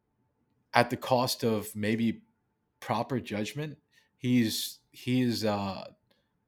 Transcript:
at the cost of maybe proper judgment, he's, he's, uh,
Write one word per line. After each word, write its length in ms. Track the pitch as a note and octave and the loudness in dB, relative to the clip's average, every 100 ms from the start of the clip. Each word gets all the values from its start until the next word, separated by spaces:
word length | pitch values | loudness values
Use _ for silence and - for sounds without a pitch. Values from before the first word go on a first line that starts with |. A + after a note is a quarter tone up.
| _ _ _ _ _ _ _ | _ _ _ _ _ _ _
at 160 | A#2+ A#2+ | 4 4
the 80 | B2 | 0
cost 460 | - B2+ B2+ - | 2 2 2 0
of 320 | A#2+ A2 G2+ G#2+ | 0 0 -4 -4
maybe 460 | G#2 A2+ A2+ A2 - _ _ _ _ _ | 0 2 0 -2 -10 _ _ _ _ _
proper 400 | - A2 A#2 B2+ | -4 -2 -2 -4
judgment, 580 | - G2+ G#2+ C#3+ D3+ C#3 _ _ _ _ | -4 -4 -4 -6 -10 -12 _ _ _ _
he's, 600 | B2 B2 A2 - - - _ | 2 4 4 0 -6 -10 _
he's, 540 | - - B2+ B2 G#2 G#2+ | -10 -2 2 2 2 0
uh, 400 | G2+ G2 F#2 - - _ _ _ _ | 0 -2 -6 -12 -18 _ _ _ _